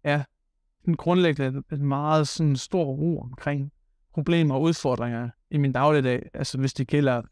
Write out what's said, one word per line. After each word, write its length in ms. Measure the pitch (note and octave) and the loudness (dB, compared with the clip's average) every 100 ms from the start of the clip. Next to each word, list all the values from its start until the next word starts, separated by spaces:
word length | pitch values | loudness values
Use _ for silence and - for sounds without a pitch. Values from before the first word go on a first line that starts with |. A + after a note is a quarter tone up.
ja, 180 | D3 C#3+ C#3 _ _ _ _ _ - | 0 -2 -4 _ _ _ _ _ -2
en 100 | E3 | 0
grundlæggende, 640 | E3 F3+ E3+ C#3+ C3 C3+ - | 2 4 4 2 -2 -4 -8
en 140 | D3 C#3+ | -4 -2
meget 400 | C3+ D3+ D#3 C#3+ | -2 2 2 2
sådan 280 | - D#3 | 0 0
stor 280 | C3 - F#3+ | 0 -2 -2
ro 380 | D3 C3+ D#3+ E3 | -2 -2 -2 -2
omkring 500 | B2 C3 D3 C#3+ C#3 _ _ _ _ | -6 -8 -6 -4 -6 _ _ _ _
problemer 420 | - D3+ E3+ D#3 | -6 2 4 4
og 60 | C3+ | 2
udfordringer 680 | D#3+ E3 C#3+ B2 A#2+ A#2 A#2+ - _ | 0 0 -2 -2 -4 -6 -8 -12 _
i 60 | D3 | 0
min 140 | C#3 | 0
dagligdag. 580 | B2 D3 D3+ C3 B2 - | 2 4 4 2 -2 -6
Altså, 240 | - C3+ C3 | -8 -6 -2
hvis 160 | C3+ | -4
det 140 | - B2+ | -2 0
gælder 340 | D3 C#3 A#2+ - | 2 2 0 -6